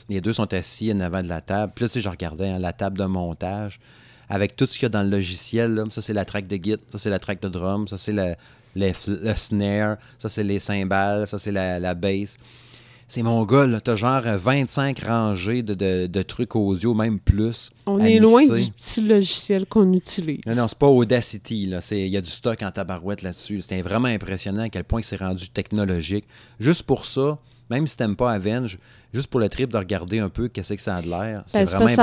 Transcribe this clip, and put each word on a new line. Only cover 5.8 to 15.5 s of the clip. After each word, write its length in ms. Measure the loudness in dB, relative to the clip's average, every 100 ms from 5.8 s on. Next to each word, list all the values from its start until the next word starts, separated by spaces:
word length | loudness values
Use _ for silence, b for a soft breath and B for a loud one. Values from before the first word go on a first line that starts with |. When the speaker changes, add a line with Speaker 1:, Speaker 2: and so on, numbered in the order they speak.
| -4
Speaker 1:
Ça, 120 | -6
c'est 100 | -6
la 120 | -4
track 220 | -4 -6 -6
de 80 | -6
git, 200 | -2 -4 -4
ça, 100 | -6
c'est 120 | -2
la 80 | -2
track 200 | -4 -6
de 80 | -6
drum, 380 | -4 -2 -2 -4
ça, 80 | -6
c'est 160 | -4
la, 220 | 0 0 -4 b b b
les 180 | -2 -2
f-, 240 | 0 -4 -4
le 120 | -2
snare, 600 | -2 -2 0 0 0 0 -2 b b
ça, 100 | -8
c'est 140 | -4
les 140 | -2 -2
cymbales, 680 | -2 -2 0 0 2 0 -2
ça, 100 | -6
c'est 140 | -4
la, 260 | -2 -2 -2
la 160 | -4
bass. 420 | -2 -2 -2 -4 -12 b b b b b b b
C'est 120 | -2
mon 200 | 2 2 4
gars, 200 | 6 6
là, 140 | 2
t'as 140 | 0
genre, 260 | 0 2 0 0
euh, 100 | 0
vingt-cinq 640 | 2 2 0 0 -2 -2 -2
rangées 560 | 0 0 0 -2